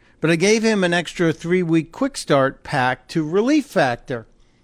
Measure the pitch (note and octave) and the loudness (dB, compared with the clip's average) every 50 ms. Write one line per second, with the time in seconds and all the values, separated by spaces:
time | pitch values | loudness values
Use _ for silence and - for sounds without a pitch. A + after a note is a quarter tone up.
0 | _ _ _ - - D#3 E3+ D#3+ F3 G3+ A3 A3+ G#3+ A3+ A3 G3+ F#3 F3 E3+ F3 | _ _ _ -4 0 0 0 2 2 2 2 4 2 2 2 2 2 0 0 -2
1 | E3 - - - F3 E3 D3+ - - E3 F3+ F#3 F3+ D#3+ E3 E3 D3+ - - - | -4 -4 -4 -2 0 0 0 -2 -2 -2 0 0 0 2 0 0 0 -2 -4 -4
2 | C4+ C#4 - - - - D#3 C#3 C3 C3+ C#3 - - - - C#3 B2 B2+ B2+ - | -4 -4 -4 -6 -2 0 2 2 2 0 -2 -6 -10 -4 -2 0 0 0 -2 -4
3 | _ - - E3 D#3 D3+ E3 G3+ A3 C4 D#4 D4+ B3+ - - F#3+ D3+ B2+ A#2 - | _ -6 -4 -4 -2 -2 0 0 2 2 2 0 0 -2 0 0 0 0 -2 -4
4 | - - C3 A#2 A2 _ _ _ _ _ _ _ | -8 -10 -10 -10 -10 _ _ _ _ _ _ _